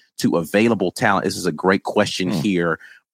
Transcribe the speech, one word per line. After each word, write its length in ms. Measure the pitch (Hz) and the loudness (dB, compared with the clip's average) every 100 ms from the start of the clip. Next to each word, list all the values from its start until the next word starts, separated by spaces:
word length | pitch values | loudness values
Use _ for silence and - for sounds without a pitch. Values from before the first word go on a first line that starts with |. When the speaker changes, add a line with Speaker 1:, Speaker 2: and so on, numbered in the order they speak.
| _ - | _ -4
Speaker 1:
to 180 | 120 85 | 0 0
available 540 | 82 101 113 104 90 | 0 2 2 2 -2
talent?" 340 | - 110 95 | 0 0 2
This 120 | 98 98 | -2 -2
is 100 | 87 | -4
a 60 | |
great 320 | 76 95 98 | 0 0 0
question 460 | - 107 101 - 92 | 0 0 0 -2 -2
Speaker 2:
Hmm. 80 | 90 | -2
Speaker 1:
here, 400 | 104 90 85 80 - - _ | 0 0 -2 -4 -10 -20 _